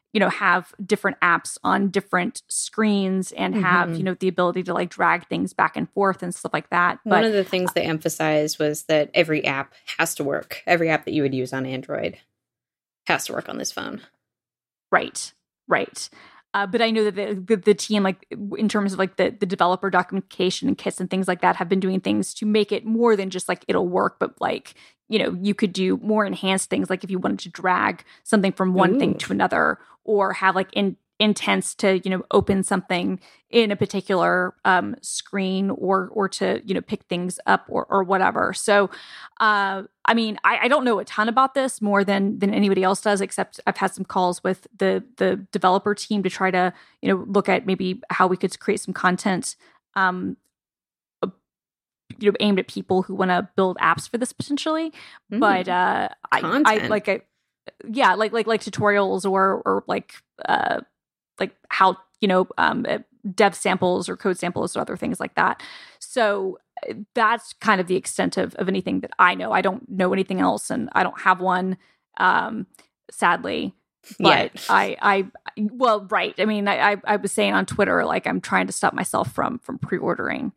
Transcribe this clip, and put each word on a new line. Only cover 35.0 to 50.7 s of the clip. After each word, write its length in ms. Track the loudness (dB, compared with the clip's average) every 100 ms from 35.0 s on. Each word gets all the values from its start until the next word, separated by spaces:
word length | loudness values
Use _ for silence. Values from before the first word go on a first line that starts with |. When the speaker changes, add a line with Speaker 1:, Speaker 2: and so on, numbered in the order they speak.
Speaker 1:
screen 720 | -10 -10 -8 -4 -2 0 -2
or, 380 | -2 0 0 0
or 200 | -2 -4
to, 320 | -2 -2 -2
you 100 | -2
know, 60 | -6
pick 240 | -4 -8
things 340 | -6 -6 -6 -4 0
up 180 | 0 0
or, 160 | -6
or 180 | 0 0
whatever. 500 | 2 2 2 2 -2
So, 380 | -2 2 2 2 -2 -20 -20 -12 0
uh, 460 | 2 2 0 -4 -10 _
I 100 | 0
mean, 220 | 2 0 0
I, 180 | 0 2
I 60 | 2
don't 160 | 2
know 140 | 2 0
a 60 |
ton 240 | -2 -2 0
about 260 | 2 2
this 260 | 0 -4 -2
more 220 | 0 2
than, 380 | 2 2 0 0
than 120 | 0
anybody 300 | 2 2 4
else 200 | 2 2
does, 180 | 0 0
except 400 | -2 -6 -8 -4 -4
I've 80 | 0
had 180 | -2
some 100 | -4
calls 380 | -6 0 0 0
with 240 | -4 -4 -6 -2
the, 280 | 0 0 -4 -2
the 180 | 0 0 -4
developer 420 | 0 2 2 0
team 300 | -4 -2 -2
to 60 | -2
try 200 | -2 0
to, 220 | 2 0 -2 -18 -6
you 60 | -2
know, 160 | -2 0
look 200 | 0 2
at 180 | 0 0
maybe 340 | -2 -2 -6 -4
how 160 | 2 2
we 100 | 2
could 220 | -4 -4
create 220 | -4 -4
some 140 | -4
content, 600 | -2 0 0 0 -2 -4 -12 _ _ _
um, 420 | -2 0 0 -6 -8 _ _ _